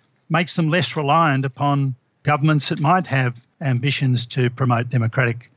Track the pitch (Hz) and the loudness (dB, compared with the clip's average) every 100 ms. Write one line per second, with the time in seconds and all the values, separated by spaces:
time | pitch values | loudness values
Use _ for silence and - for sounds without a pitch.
0 | _ _ - 160 175 - 156 175 - 160 | _ _ -2 -2 0 -2 0 0 0 -2
1 | 143 160 165 135 135 - 143 139 135 123 | 2 4 4 2 -2 -2 -2 0 -2 -4
2 | _ _ - 147 156 151 - 170 147 185 | _ _ -2 0 2 2 0 0 2 2
3 | - 135 127 120 - - 139 123 143 127 | 0 -2 -2 -4 -16 -8 -2 0 0 0
4 | 135 120 117 135 123 123 127 117 120 127 | 2 0 0 0 -2 0 0 0 0 -2
5 | 113 - 120 117 - | 0 0 -2 -4 -12